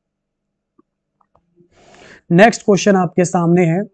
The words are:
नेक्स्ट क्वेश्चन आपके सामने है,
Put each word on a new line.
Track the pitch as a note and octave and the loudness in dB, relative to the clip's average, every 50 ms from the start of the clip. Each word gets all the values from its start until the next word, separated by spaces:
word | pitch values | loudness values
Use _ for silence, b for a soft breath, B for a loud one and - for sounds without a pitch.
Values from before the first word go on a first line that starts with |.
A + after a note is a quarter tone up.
| _ _ _ _ _ _ _ _ _ _ _ _ _ _ _ _ _ _ _ _ _ _ _ _ _ _ _ _ _ _ _ _ _ _ b b b b b b b b b b b - | _ _ _ _ _ _ _ _ _ _ _ _ _ _ _ _ _ _ _ _ _ _ _ _ _ _ _ _ _ _ _ _ _ _ b b b b b b b b b b b -2
नेक्स्ट | E3+ F3 G#3+ A#3 F#3+ - | 2 4 4 2 2 -2
क्वेश्चन | - - G3 E3+ - G#3 G3 | -2 -2 -2 0 0 0 0
आपके | F#3 F3+ E3 - F#3 F3 | 0 -2 -2 -2 -4 -4
सामने | F3 - F3 E3+ E3 F3 F3+ F3 | -2 -2 -4 -2 0 0 0 0
है, | D#3+ E3 F#3+ G#3+ - | 0 -2 -4 -6 -10